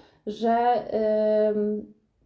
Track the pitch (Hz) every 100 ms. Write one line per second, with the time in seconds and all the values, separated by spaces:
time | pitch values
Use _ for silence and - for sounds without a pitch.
0 | - _ - 208 226 233 240 240 - 220
1 | 214 214 214 214 214 214 208 208 - -
2 | _ _